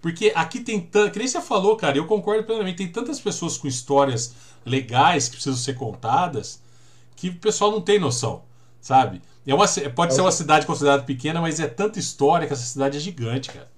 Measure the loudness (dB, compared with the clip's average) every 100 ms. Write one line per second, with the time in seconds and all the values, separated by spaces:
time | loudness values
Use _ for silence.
0 | -6 0 0 2 -4 -6 -6 -6 0 2
1 | 2 0 -4 -4 -2 0 2 2 2 0
2 | 0 -2 0 -2 -2 -4 -4 -4 -6 -6
3 | -6 -6 -6 -4 -6 -6 -6 -6 0 4
4 | 4 0 -6 -12 -20 -18 -4 -4 -2 4
5 | 4 4 -2 -6 -6 -4 -4 -6 -8 -8
6 | -2 0 0 -4 -10 -16 -20 -20 -20 -20
7 | -20 -10 -10 -4 -2 2 2 0 2 2
8 | 2 -2 -4 -6 -14 -20 -20 -20 4 4
9 | 4 -2 -16 -16 0 4 4 2 -4 0
10 | 2 4 4 2 4 2 4 0 4 4
11 | 2 -6 -4 -2 -2 -2 -6 -2 -2 -2
12 | -8 0 2 4 0 -6 -6 -2 -2 -2
13 | -8 -6 -6 -4 -8 -16 -20